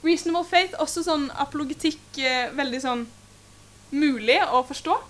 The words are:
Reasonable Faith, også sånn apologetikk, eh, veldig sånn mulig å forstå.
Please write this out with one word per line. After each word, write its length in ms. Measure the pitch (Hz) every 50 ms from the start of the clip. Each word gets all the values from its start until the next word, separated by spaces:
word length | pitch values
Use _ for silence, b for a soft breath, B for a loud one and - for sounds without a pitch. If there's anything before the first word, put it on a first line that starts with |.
| -
Reasonable 400 | 320 339 339 - 339 330 349 339
Faith, 300 | 339 - 349 370 370 - -
også 240 | 311 302 - 349 330
sånn 260 | 349 320 302 285 269 -
apologetikk, 640 | - 277 277 - 294 302 262 302 - - 320 311 - - - -
eh, 320 | - 269 262 254 254 247 226
veldig 320 | - 277 277 269 240 262
sånn 240 | 262 262 247 240 233 226 - - - - - - - - - - - - - - - -
mulig 480 | - 277 302 294 269 226 214 226 262 370
å 240 | 392 - - 254 254
forstå. 340 | - 277 - - 311 370 508 - -